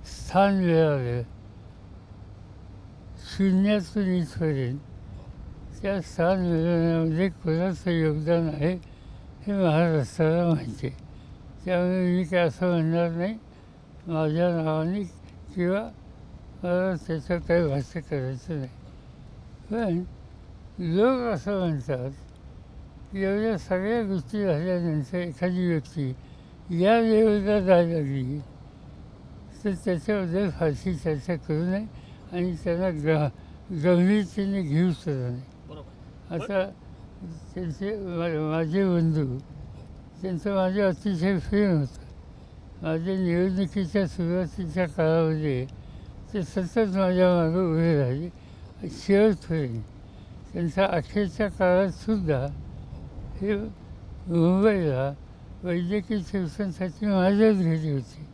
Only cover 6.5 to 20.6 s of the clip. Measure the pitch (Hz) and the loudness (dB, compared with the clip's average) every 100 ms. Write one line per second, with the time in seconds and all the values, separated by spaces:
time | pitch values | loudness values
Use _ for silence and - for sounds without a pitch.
6.5 | 165 165 170 165 165 160 160 190 - 165 | 2 4 4 4 4 2 2 0 0 0
7.5 | 165 185 170 185 165 160 151 151 170 165 | 0 0 -2 0 2 2 2 2 2 2
8.5 | 147 156 180 - - - - - - 208 | 0 0 0 -8 -18 -18 -18 -18 -10 -4
9.5 | 202 180 156 170 156 123 - 156 170 175 | 2 4 4 4 2 0 2 2 4 4
10.5 | 156 123 - 131 - - - - - - | 2 -2 -6 -8 -8 -16 -18 -18 -18 -18
11.5 | - 180 180 180 185 180 180 165 180 170 | -10 -2 2 2 2 2 2 2 2 2
12.5 | - 180 170 160 165 170 165 185 220 - | 2 2 2 2 2 0 0 -4 -4 -14
13.5 | - - - - - - 160 156 160 175 | -20 -20 -20 -20 -16 -4 0 0 2 2
14.5 | 170 160 156 160 202 180 - - - - | 2 0 0 0 -2 -6 -10 -20 -20 -10
15.5 | 190 175 196 226 - - - - - - | -2 0 0 -4 -12 -20 -20 -18 -18 -18
16.5 | - 180 180 185 175 - 160 - 175 156 | -8 -2 0 0 -2 -4 -6 -2 -4 2
17.5 | 170 160 139 131 170 - 143 127 131 - | 2 4 0 -2 -8 -4 -4 -4 -6 -6
18.5 | 156 127 - - - - - - - - | -6 -8 -12 -20 -20 -20 -20 -20 -20 -20
19.5 | - - 220 214 170 180 - - - - | -20 -6 -2 0 -2 -4 -12 -18 -20 -20
20.5 | - | -20